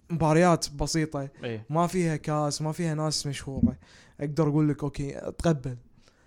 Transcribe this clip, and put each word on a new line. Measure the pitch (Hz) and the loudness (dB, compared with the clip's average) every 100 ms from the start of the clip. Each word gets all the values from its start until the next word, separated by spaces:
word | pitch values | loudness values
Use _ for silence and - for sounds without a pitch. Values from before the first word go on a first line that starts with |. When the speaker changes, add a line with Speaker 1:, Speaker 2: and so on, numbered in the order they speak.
| - | -8
Speaker 1:
مباريات | 165 160 156 180 160 - | 0 4 6 6 4 0
بسيطة | 147 147 160 156 143 139 - | -4 -2 0 -2 -4 -8 -8
Speaker 2:
إيه. | 123 113 110 | -8 -8 -4
Speaker 1:
ما | 156 170 | 0 0
فيها | 180 170 147 | 0 0 -2
كاس، | - 151 147 143 | -2 -2 0 -2
ما | 156 | -4
فيها | 156 170 | -2 -2
ناس | 151 156 151 143 | -2 -2 -2 -4
مشهورة، | 131 139 135 - - - - - - | -8 -8 2 2 0 -12 -20 -20 -8
أقدر | 147 147 147 | -4 0 2
أقول | 147 151 | 4 2
لك: | 139 | 0
"أوكي، | 143 143 139 139 - | -4 -6 -8 -8 -10
أتقبل". | - 170 147 131 123 - _ _ _ | -2 0 0 -2 -10 -14 _ _ _